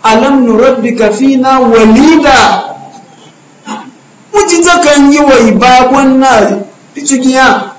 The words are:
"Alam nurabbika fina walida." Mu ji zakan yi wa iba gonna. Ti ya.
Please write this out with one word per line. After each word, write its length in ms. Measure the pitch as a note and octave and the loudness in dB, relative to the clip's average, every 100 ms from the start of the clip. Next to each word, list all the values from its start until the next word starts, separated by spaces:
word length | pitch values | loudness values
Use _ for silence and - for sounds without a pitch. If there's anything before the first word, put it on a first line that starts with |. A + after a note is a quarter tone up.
"Alam 440 | A3 A3 C4+ C4+ A#3+ | 0 -2 0 0 0
nurabbika 640 | A3 C4 B3 A3+ A3 G#3+ | 0 0 -2 -4 -4 -4
fina 480 | G#3 C4+ C4 B3+ C4 | 0 -2 0 0 0
walida." 1040 | A#3+ A3+ G#3+ A#3 D#4 D4+ C#4 A#3+ G#3+ - - - - - - - - _ _ _ - A3 - - _ _ _ | 0 2 2 4 2 2 2 2 0 -2 -8 -16 -20 -20 -20 -20 -20 _ _ _ -18 -18 -18 -20 _ _ _
Mu 60 | G#4 G#4 | -4 -2
ji 140 | E4+ | 0
zakan 480 | F4 F4 D#4 C#4+ C#4 | 2 2 2 2 2
yi 80 | D4 | 2
wa 180 | C#4+ B3+ | 2 2
iba 480 | A3+ G3+ B3 B3+ B3+ | 0 0 2 2 2
gonna. 720 | C4+ C4+ C4 C4 A#3 G3 G3+ - - - | 0 0 0 2 0 -2 -4 -10 -20 -20
Ti 380 | - - C4 B3+ | -12 -6 -2 -2
ya. 400 | C4 B3+ G3 - | 0 0 -2 -6